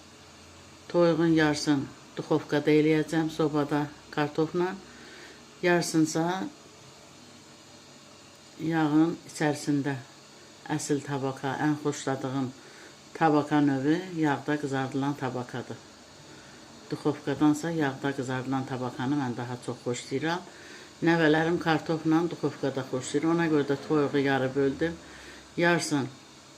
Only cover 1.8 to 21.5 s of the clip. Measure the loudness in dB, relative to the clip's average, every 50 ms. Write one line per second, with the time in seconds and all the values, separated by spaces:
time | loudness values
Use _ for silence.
1.8 | 0 -4 -8 -16 -20 -14 -12 -8 -2 0 0 0 0 0 -2 0 4 4 6 6
2.8 | 6 6 4 2 2 0 0 0 0 0 0 0 0 0 2 0 0 0 0 -2
3.8 | -2 -4 -6 -14 -20 -8 -4 -2 -2 -2 0 -2 -2 0 0 -2 -2 -2 -4 -8
4.8 | -14 -18 -20 -20 -20 -20 -20 -20 -20 -20 -20 -20 -20 -20 -10 -2 0 2 2 2
5.8 | 2 2 2 2 2 2 2 0 -2 -2 -2 -4 -6 -8 -10 -14 -20 -20 -20 -20
6.8 | -20 -20 -20 -20 -20 -20 -20 -20 -20 -20 -20 -20 -20 -20 -20 -20 -20 -20 -20 -20
7.8 | -20 -20 -20 -20 -20 -20 -20 -20 -20 -20 -20 -20 -20 -20 -12 -6 -4 0 2 2
8.8 | 4 4 6 6 4 4 2 -2 -8 -10 -4 0 0 0 0 0 0 0 0 0
9.8 | 0 0 -4 -4 -8 -14 -20 -20 -20 -20 -20 -20 -20 -20 -20 -16 -8 -4 -4 -4
10.8 | -2 -2 -2 -2 -2 -4 -4 -4 -2 -4 -4 -4 -4 -4 -2 0 0 0 0 0
11.8 | -2 -4 -4 -4 -4 -4 -4 -2 -4 -4 -4 -2 -4 -4 -6 -10 -18 -20 -20 -20
12.8 | -20 -20 -20 -20 -20 -14 -4 0 2 4 4 4 2 2 2 4 4 4 2 2
13.8 | 2 2 0 0 -2 -4 -4 -2 0 0 0 -2 -2 -2 -4 -2 -2 -2 -2 -2
14.8 | -4 -2 -2 -2 -2 -2 -2 -4 -4 -4 -4 -6 -8 -8 -8 -10 -10 -10 -12 -14
15.8 | -16 -20 -20 -20 -20 -20 -20 -20 -20 -20 -20 -20 -20 -20 -20 -20 -20 -20 -20 -20
16.8 | -14 -10 -8 -4 -2 -2 -2 -2 -4 -4 0 4 4 4 4 4 0 -4 -2 0
17.8 | 0 -2 -2 -2 -4 -4 -2 -2 -4 -4 -4 -4 -4 -2 -4 -4 -4 -4 -6 -6
18.8 | -6 -6 -6 -4 -2 -2 0 0 -2 -2 -4 -6 -6 -8 -8 -8 -8 -10 -10 -8
19.8 | -6 -6 -6 -6 -6 -6 -6 -4 -2 -2 -4 -4 -6 -10 -18 -20 -20 -20 -20 -20
20.8 | -20 -20 -10 -2 2 2 4 4 6 4 4 4 2 2